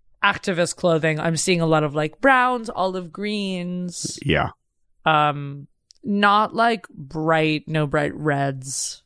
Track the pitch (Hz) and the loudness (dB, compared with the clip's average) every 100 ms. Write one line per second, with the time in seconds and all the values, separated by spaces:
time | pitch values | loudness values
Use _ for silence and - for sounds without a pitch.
0 | _ _ 202 196 - 170 170 - 180 160 | _ _ 0 0 -2 0 -2 0 2 2
1 | 156 156 160 165 - 175 165 156 151 151 | 2 0 -2 -2 0 2 4 2 2 -2
2 | 151 - 277 262 247 247 226 - 190 185 | -4 0 4 4 4 0 -4 -4 -2 -4
3 | 175 165 208 208 196 185 175 180 180 - | -8 -8 -4 -4 -4 -4 -4 -6 -6 -8
4 | - - 143 151 - - _ _ _ _ | -10 -6 0 0 0 -6 _ _ _ _
5 | 160 156 147 143 143 143 143 _ _ _ | 0 2 2 0 -8 -12 -16 _ _ _
6 | 262 202 208 208 214 226 233 233 - - | -4 2 4 4 2 2 2 0 -6 -16
7 | 135 156 156 160 156 151 - 156 147 151 | -10 -4 2 4 2 0 -2 -2 0 0
8 | 147 - 151 139 139 135 131 - - - | -2 -2 -2 0 0 -4 -8 -8 -8 -10